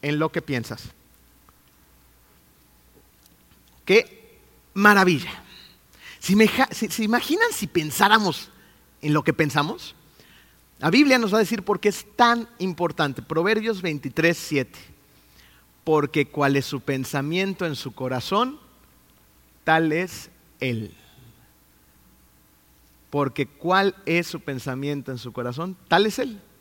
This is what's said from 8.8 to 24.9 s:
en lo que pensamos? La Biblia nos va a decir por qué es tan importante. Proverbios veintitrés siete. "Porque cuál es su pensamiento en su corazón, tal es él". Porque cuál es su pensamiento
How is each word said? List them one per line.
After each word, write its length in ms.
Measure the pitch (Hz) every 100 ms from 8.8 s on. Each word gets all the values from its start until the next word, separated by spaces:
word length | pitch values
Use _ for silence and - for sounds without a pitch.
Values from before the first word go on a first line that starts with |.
| _ _
en 140 | 151
lo 80 | 151
que 80 | 156
pensamos? 600 | 151 151 147 151 359 - - _ _ - - _ _ _ -
La 120 | 156
Biblia 280 | 233 294 254
nos 140 | 220
va 60 | 220
a 20 |
decir 220 | 202 226
por 180 | 190 196
qué 80 | 208
es 160 | - - -
tan 320 | 240 233 226 -
importante. 640 | 185 160 170 156 147 131
Proverbios 580 | 117 156 190 220 220 196
veintitrés 560 | 175 147 131 - 165 170
siete. 420 | - 143 127 - - - _ _ _ _ - _ _ _
"Porque 440 | - 156 143 156 135
cuál 280 | 151 139 139
es 80 |
su 160 | - 139
pensamiento 840 | - 135 127 143 143 180 196 185 170
en 100 | 139
su 160 | 127
corazón, 640 | - 127 127 - 202 254 294 - _ _ _ _ _ _ _ _ _
tal 280 | - 160 160
es 380 | 160 185 - - _ _ -
él". 340 | 131 113 101 - _ _ - _ _ _ _ _ _ _ _ _ _ _ _ _ _ _ _ _ -
Porque 360 | 143 139 - 139
cuál 480 | - 165 190 196 - -
es 200 | 170 170
su 140 | 160
pensamiento 720 | - 131 139 131 143